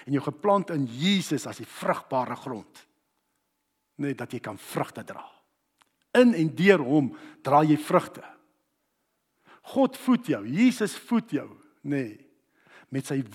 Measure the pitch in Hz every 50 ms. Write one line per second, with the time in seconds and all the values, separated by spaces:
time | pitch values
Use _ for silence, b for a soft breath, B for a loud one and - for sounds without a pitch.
0 | B - 143 135 - 147 - - - 208 202 202 - - 170 143 135 117 117 127
1 | 156 196 202 190 - - 156 135 - - 110 - - - - - 180 185 185 -
2 | - - - 127 123 117 120 - - 131 123 104 - - _ - - _ _ _
3 | _ _ _ _ _ _ _ _ _ _ _ _ _ _ _ _ _ _ _ -
4 | 143 143 131 - - - 127 117 - 107 101 - - - - - - - - -
5 | 107 - 98 - - - - _ _ _ _ _ _ _ _ _ _ _ _ _
6 | _ _ - 240 254 240 220 165 160 156 127 131 175 196 190 165 135 120 147 156
7 | 139 117 B B B B B B - - 143 147 156 151 151 147 - - 175 175
8 | - - - - - - - _ _ _ _ _ _ _ _ _ _ _ _ _
9 | _ _ _ _ _ _ _ b b b b b b - - 262 269 262 - -
10 | - 254 247 233 - 156 135 104 98 113 139 190 247 254 - - 214 185 - -
11 | - - 233 226 - - 151 131 107 - - - _ _ _ _ - 143 143 139
12 | 127 107 104 - - _ _ _ _ b b b b b b b b b 135 135
13 | - - 143 135 131 107 101